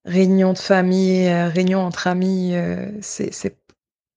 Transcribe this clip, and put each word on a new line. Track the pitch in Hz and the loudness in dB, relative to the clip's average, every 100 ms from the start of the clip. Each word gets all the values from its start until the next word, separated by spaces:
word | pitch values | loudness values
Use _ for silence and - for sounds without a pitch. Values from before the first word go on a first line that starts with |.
réunion | - 180 185 190 185 | -4 2 4 4 2
de | 185 | 0
famille, | - 190 180 185 190 185 180 | 0 2 2 2 2 2 2
euh, | 175 170 | 2 0
réunion | 165 185 190 | 0 0 0
entre | 180 170 180 | -2 -4 -2
amis, | 180 185 190 180 | 0 0 0 -2
euh, | 175 170 175 190 208 | -2 -2 -4 -8 -10
c'est, | 202 - - | -12 -8 -8
c'est | - - - _ _ _ _ _ | -6 -10 -10 _ _ _ _ _